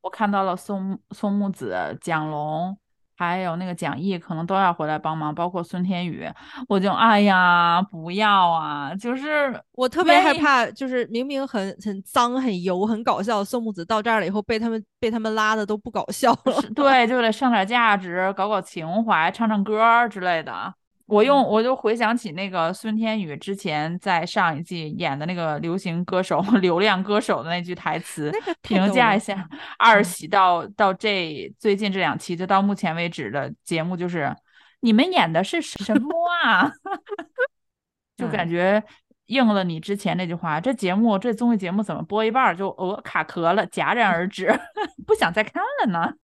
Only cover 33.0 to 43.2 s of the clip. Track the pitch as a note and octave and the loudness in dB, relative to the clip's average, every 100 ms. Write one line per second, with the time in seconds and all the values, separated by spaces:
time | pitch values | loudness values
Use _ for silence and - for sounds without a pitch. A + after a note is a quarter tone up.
33 | E3+ E3 A#2 C#3 C3+ - - E3 E3 F3+ | -4 -4 -6 -4 -6 -10 -6 -4 -2 -4
34 | F3+ E3+ C#3 - _ _ _ _ A#3 G#3+ | -4 -2 -4 -6 _ _ _ _ 4 4
35 | E4+ F4 E3 E3 F#3+ E4+ - - G3+ G#3+ | 4 2 2 0 0 -4 -6 -10 -4 -4
36 | C#4 E4 F4 F4 C#4+ F#3+ C#4+ - F#4+ G4 | -4 -2 -2 0 2 2 2 -2 -10 -10
37 | - G4+ - - B4+ _ _ _ _ _ | -10 -12 -12 -4 -4 _ _ _ _ _
38 | _ - F3+ G3+ E3+ E3+ F#3 G#3 G#3+ _ | _ -8 -4 -2 -2 0 2 2 -2 _
39 | _ _ _ C4 A#3 G3+ F3+ D#3+ D#3+ G3+ | _ _ _ 2 2 2 0 -4 -6 -4
40 | F3+ E3+ F3+ E3+ E3+ D3+ A3 B3 F#3 F#3+ | -2 -2 -4 -4 -4 -2 -2 -2 0 2
41 | A#3 G3 A#3+ A3 A#3+ A3 F3+ G3 G#3 E3 | 2 2 0 0 0 0 0 -4 -4 -6
42 | E3 G#3 A3 B3 A#3+ F3 G3 - F#3 G#3 | -4 0 0 2 2 0 -6 -4 -6 -6
43 | - F3 | -4 -4